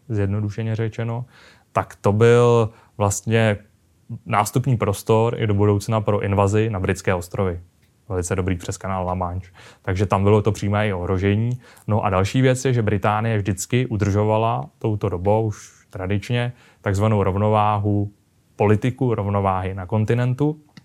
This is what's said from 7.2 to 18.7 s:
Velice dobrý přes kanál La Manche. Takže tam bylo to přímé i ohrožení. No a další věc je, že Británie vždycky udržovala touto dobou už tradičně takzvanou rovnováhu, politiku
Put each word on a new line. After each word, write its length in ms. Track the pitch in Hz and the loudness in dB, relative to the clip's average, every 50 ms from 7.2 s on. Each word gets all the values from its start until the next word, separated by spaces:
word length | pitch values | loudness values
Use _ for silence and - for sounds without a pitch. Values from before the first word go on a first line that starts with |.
| 85 - - - 101 92 87 87 87 - _ _ _ _ _ _ _ - | -4 -6 -4 -4 -2 -2 -4 -6 -10 -16 _ _ _ _ _ _ _ -8
Velice 260 | 95 92 87 - 104 | -6 -4 -4 -2 -4
dobrý 220 | 92 90 92 92 87 | -2 -2 -2 -4 -4
přes 200 | - - 92 - | -6 -8 -10 -10
kanál 280 | - 95 98 95 92 | -8 -8 -6 -6 -4
La 80 | 90 92 | -4 -4
Manche. 380 | 92 90 87 87 95 92 - - - - - - _ | -4 -4 -4 -6 -8 -10 -12 -16 -20 -20 -20 -20 _
Takže 240 | _ - 95 92 104 | _ -4 -2 -2 0
tam 180 | 92 - 95 98 | 0 2 2 4
bylo 180 | 101 107 107 | 4 4 4
to 100 | 101 117 | 4 0
přímé 360 | 104 - - 101 104 104 107 107 | -2 -2 -2 -2 0 0 0 -2
i 60 | 95 | -2
ohrožení. 560 | 90 87 87 95 92 92 101 101 104 113 120 123 127 - - - - - - | -4 -4 -4 -2 0 0 2 2 2 0 -2 -4 -6 -10 -16 -20 -12 -6 -2
No 180 | 107 107 - | -2 0 0
a 40 | 101 | 0
další 320 | 95 92 98 98 - 131 | 2 2 0 0 2 2
věc 240 | 127 131 127 127 - | 2 2 2 2 0
je, 80 | 135 127 | 0 0
že 80 | 123 | 0
Británie 560 | 107 98 110 98 - 110 104 107 110 113 113 104 | 0 0 0 0 0 0 0 0 0 0 -2 -2
vždycky 480 | 95 104 98 - - - - 120 127 | -2 -2 -4 -4 -4 -2 -2 -2 -2
udržovala 840 | - 113 101 104 101 95 104 104 107 107 110 113 113 117 127 139 - - _ | -2 -2 -2 0 0 2 2 2 2 2 2 0 0 -2 -4 -6 -10 -10 _
touto 300 | - 113 107 104 - 104 | -4 -4 -4 -2 -2 -4
dobou 360 | 101 87 90 101 104 110 113 | -4 -2 0 2 2 2 2
už 400 | 110 101 - - - - _ _ _ | -2 -4 -6 -12 -20 -20 _ _ _
tradičně 640 | - - 92 92 104 104 104 - 123 120 120 120 123 - - - _ _ | -12 -10 -6 -4 -4 -4 -4 -2 -2 -2 -2 -4 -6 -10 -18 -20 _ _
takzvanou 420 | - 110 95 92 104 110 110 104 95 | -4 -2 0 0 2 2 2 2 2
rovnováhu, 880 | 95 90 98 104 107 107 107 104 107 107 104 98 104 104 101 101 101 - _ _ _ _ _ _ _ _ | 0 0 0 0 2 2 2 2 2 0 0 0 0 0 0 -2 -4 -6 _ _ _ _ _ _ _ _
politiku 600 | - 104 101 | 0 2 4